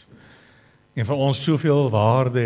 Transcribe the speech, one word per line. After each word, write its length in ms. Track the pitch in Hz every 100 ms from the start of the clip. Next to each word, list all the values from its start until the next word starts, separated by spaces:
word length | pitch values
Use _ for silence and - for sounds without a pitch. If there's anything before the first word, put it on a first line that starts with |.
| _ - - - _ _ _ _ _ -
En 140 | 110
vir 160 | 139 139
ons 180 | 131
soveel 460 | - 151 160 143 135
waarde 480 | 107 107 127 127 123